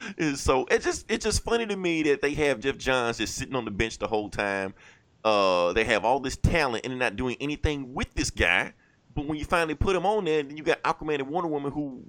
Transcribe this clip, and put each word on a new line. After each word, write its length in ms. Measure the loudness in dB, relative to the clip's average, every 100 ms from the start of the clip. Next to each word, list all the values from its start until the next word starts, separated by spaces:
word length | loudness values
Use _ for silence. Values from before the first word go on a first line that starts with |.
| -10 -4
And 220 | -2 0
so 280 | 2 2 4
it's 140 | 2
just, 220 | 2 -4 -2
it's 140 | -2
just 180 | 0 -2
funny 240 | 0 0 0
to 100 | -2
me 260 | 0 2
that 180 | 2 2
they 100 | 0
have 260 | 2 0 2
Jeff 160 | -2 -2
Johns 400 | 0 2 2 0
just 160 | -2
sitting 200 | -4 -4 -4
on 80 |
the 60 | -2
bench 280 | -2 -2 -2
the 80 | -2
whole 220 | -2 -2
time. 440 | -2 0 0 -2 -8 -20 -20 _ _
Uh, 480 | 2 4 4 4 4
they 120 | 2
have 200 | 2 2
all 160 | 2 0
this 160 | -2 0
talent 480 | 0 2 0 -2
and 80 | -4
they're 60 | -2
not 180 | -2 -2
doing 200 | -4 -4
anything 520 | -6 -2 -2 -2 -6
with 180 | -6 -6
this 160 | -4 -4
guy. 420 | 0 2 2 0 -8 _ _ _
But 120 | -6 -4
when 100 | -4
you 60 |
finally 300 | 0 0 0
put 220 | 0 0 2
him 100 | 2
on 180 | 0
there, 180 | 2 0
then 120 | -2 -4
you 60 |
got 180 | 0 0
Aquaman 320 | 0 -2 -2 -2
and 120 | -2
Wonder 200 | -2 -2
Woman, 240 | -2 -4
who 280 | -4 -6 -8